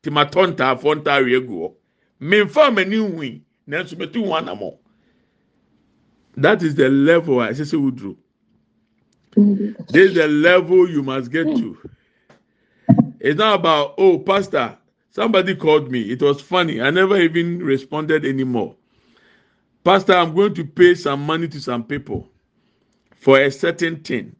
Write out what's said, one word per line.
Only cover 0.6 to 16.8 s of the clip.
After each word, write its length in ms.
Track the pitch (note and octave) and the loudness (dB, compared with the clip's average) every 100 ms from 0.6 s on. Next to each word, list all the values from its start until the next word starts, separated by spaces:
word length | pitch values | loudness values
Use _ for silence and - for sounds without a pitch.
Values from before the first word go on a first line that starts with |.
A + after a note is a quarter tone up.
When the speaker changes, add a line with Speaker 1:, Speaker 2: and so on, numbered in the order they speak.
| C3 B2+ C#3 D3+ | -2 0 -2 -2
Speaker 1:
ntaare 340 | D3 C#3 C3 B2+ | 0 0 2 0
agu 180 | B2+ F#2 | -2 -10
hɔ. 140 | D#2+ _ _ _ _ _ | -10 _ _ _ _ _
Memfa 500 | C#3+ G#3 G#3 D4 D4 | 0 0 2 4 4
m'ani 240 | G#3+ F#3 A3 | 4 -2 -2
nhui, 440 | G#3+ E3 C#3 A2+ _ _ - | -4 -6 -10 -14 _ _ -10
nanso 280 | D3 F3+ E3+ | -10 -8 -12
metu 300 | F3 G#3+ G3+ | -8 -6 -4
ho 60 | |
anammɔn. 460 | D#3+ E3 G3+ F#2+ - _ _ _ _ _ _ _ _ _ _ _ _ _ _ _ - | -4 -6 -10 -12 -14 _ _ _ _ _ _ _ _ _ _ _ _ _ _ _ -2
That 260 | C#3+ G#3+ | 0 2
is 120 | E3 C#3+ | 0 2
the 140 | C3+ | 2
level 520 | C#3 C#3+ E3+ D#3+ B2 | 4 4 2 2 0
a 80 | A2+ | 0
ɛsɛ 160 | B2 D3 | -4 -4
sɛ 120 | D#3+ | -2
woduru. 380 | C#3 B2 G2+ F#2+ _ _ _ _ _ _ _ _ _ _ _ - | -2 -4 -14 -16 _ _ _ _ _ _ _ _ _ _ _ 2
Speaker 2:
Mm-hmm. 480 | G#3 G3 G#3 G#3+ - | 2 2 -4 -8 0
Speaker 1:
This 200 | D3 F#3+ | 4 4
is 60 | E3+ | 4
the 120 | D#3 | 0
level 640 | D3 E3 F3+ F3 F#3 F3+ | 2 4 4 4 2 2
you 140 | D#3 | 0
must 280 | C3+ C3+ B2 | -6 -8 -6
get 160 | D3+ D#3+ C#3 | -4 -4 -4
to. 200 | A2+ - - _ _ _ _ _ _ _ _ _ - - - - | -6 -12 -20 _ _ _ _ _ _ _ _ _ 0 2 2 -2
It's 180 | C3 D3+ | -4 0
not 220 | G#3+ G3 | 0 0
about, 360 | E3 D#3 C#3+ - | 0 0 -2 2
"Oh, 220 | F#3+ E3 | 2 2
pastor, 580 | D#3 G3 G3 D3 A#2 - _ _ _ | 0 -2 -2 -4 -6 -8 _ _ _
somebody 440 | - A3+ G3+ F#3 F#3 | -6 0 0 0 -2
called 360 | D#3+ D#3 C3+ | 2 2 2
me. 200 | B2+ G#2 | -6 -6
It 100 | B2 | -2
was 200 | C#3+ C#3+ | 0 -2
funny. 380 | - F3+ E3+ B2+ | -2 -2 -2 -2